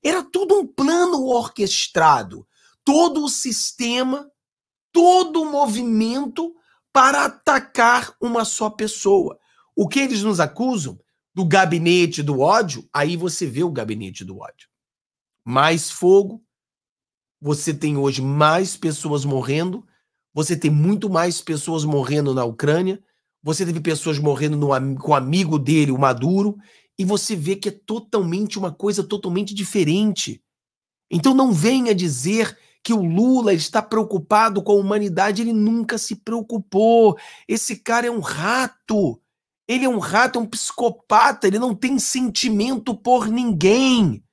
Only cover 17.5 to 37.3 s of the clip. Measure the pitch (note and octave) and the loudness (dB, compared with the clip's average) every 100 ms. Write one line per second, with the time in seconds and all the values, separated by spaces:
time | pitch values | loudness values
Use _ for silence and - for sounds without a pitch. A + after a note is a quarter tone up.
17.5 | D3 E3 D3 D#3 C#3+ C#3 C3 C3 C#3+ D3+ | -2 -2 -2 -2 0 0 0 -2 2 2
18.5 | E3 F#3+ - E3+ D3 D#3+ D3 C#3 C3 B2 | 2 -2 -4 -6 -6 -4 -4 -2 -4 -2
19.5 | D3 F3 F#3 - _ _ _ _ C#3+ D#3 | -2 -4 -8 -14 _ _ _ _ -6 -4
20.5 | E3 D#3+ D3+ D#3+ G3+ G#3 F3 F3 F3 - | -2 0 2 2 0 0 0 0 -4 -6
21.5 | D3+ D#3 D#3+ D3+ D3 B2+ D3 C#3+ C3 A#2+ | -8 -4 -4 -2 -2 0 -2 0 -2 -4
22.5 | A2+ C#3+ D#3+ F#3 G3 _ _ _ _ D3+ | -2 0 0 0 -4 _ _ _ _ -6
23.5 | D#3 F3+ E3 D#3 D#3 E3 D3 D3 C#3 D3+ | -4 -4 -4 -4 -4 -4 -2 0 0 -2
24.5 | D3 D3 C3 C3+ C3+ - D3 C3 F3 F3 | -2 0 0 -2 -6 0 0 2 0 0
25.5 | D3+ B2+ D#3+ D3 B2+ C#3 A#2+ C3+ F#3+ G3+ | 0 2 2 2 2 2 2 0 0 0
26.5 | G3+ _ _ _ - F#3+ G#3 - G#3 D3+ | -4 _ _ _ -6 -2 -2 -2 -6 -4
27.5 | G3 G3+ - - A3 - A3 F3 F3 G#3 | -4 -6 -10 -8 -10 -4 -2 -2 -2 -4
28.5 | G#3 F#3 D3+ G3+ G3+ F#3 G#3 F#3+ F3 G3+ | -4 -8 -4 -4 -4 -4 -6 -4 -4 -4
29.5 | G3+ F#3+ G#3 D3+ F3 G#3+ F#3+ - - _ | -8 -6 0 0 2 0 -2 -8 -10 _
30.5 | _ _ _ _ _ _ F3 C4+ C4+ C4+ | _ _ _ _ _ _ 0 2 4 2
31.5 | F3 G3 C4 A#3+ G3 F3+ B2+ C#3+ A3 G#3+ | 2 2 2 0 0 0 -2 -4 -2 -2
32.5 | - _ _ - A3+ F3 E3+ B3 C4 A3+ | -6 _ _ -2 -2 0 0 2 2 2
33.5 | F3 D#3 G#3+ G#3+ A3 G#3+ G3+ D3+ G#3+ A3 | 0 0 -4 -2 -2 -2 -4 0 2 2
34.5 | G3+ G3+ G3+ G3 G#3 G#3 E3 G3 G#3 A#3 | 0 2 2 2 -2 -2 0 0 0 0
35.5 | A3 G#3 A3+ A3 A#3 - G#3 - A#3 G#3+ | 0 2 0 -2 -6 -6 -10 -6 -8 -6
36.5 | A3+ - F#3+ A3 A#3 A3 - - | -8 -4 2 4 6 6 4 -10